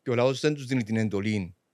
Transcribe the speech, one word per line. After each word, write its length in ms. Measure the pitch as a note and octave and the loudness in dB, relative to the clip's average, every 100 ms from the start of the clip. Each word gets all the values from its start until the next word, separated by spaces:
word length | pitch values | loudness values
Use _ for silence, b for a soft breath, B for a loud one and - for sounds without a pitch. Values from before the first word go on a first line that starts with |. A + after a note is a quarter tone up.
και 80 | - | -2
ο 60 | A#2 | 2
λαός 240 | B2 C3+ | 2 2
δεν 140 | D3+ | 0
τους 120 | D3 B2+ | 0 -2
δίνει 180 | C3 | -2
την 120 | G#2+ A2+ | 0 0
εντολή 580 | A2 G2 G#2 G#2+ F2 - _ | 0 0 -2 -2 -4 -10 _